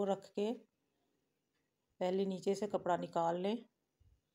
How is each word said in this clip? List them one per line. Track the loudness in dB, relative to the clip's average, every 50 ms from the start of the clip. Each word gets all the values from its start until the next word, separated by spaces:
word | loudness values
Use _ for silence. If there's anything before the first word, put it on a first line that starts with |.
| 2
रख | 2 0 0 -2 -8
के | -4 -2 -2 -2 -2 -4 -8 _ _ _ _ _ _ _ _ _ _ _ _ _ _ _ _ _ _ _ _ _ _ _ _ _ _ -2
पहले | 0 0 2 2 0
नीचे | 0 -2 -2 0 0 0
से | 0 0 -2
कपड़ा | -2 0 2 2 0 0
निकाल | 0 -2 0 0 2 2 2 0
लें, | 0 0 -2 -2 -6 -12 _ _ _ _ _ _ -20 -20 -20 _ _ _ _